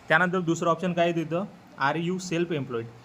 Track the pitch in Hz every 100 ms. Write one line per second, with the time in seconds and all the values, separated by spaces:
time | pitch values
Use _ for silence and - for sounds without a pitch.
0 | - 160 180 185 165 160 170 165 180 175
1 | 170 165 151 170 202 - - - 139 156
2 | 170 185 180 165 170 156 135 117 117 -